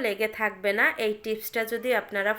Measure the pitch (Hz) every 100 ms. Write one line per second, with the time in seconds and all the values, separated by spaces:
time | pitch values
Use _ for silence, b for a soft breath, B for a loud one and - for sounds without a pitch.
0 | 233 196 214 214 214 190 202 208 294 302
1 | 214 214 220 220 - 233 220 233 254 220
2 | 196 202 202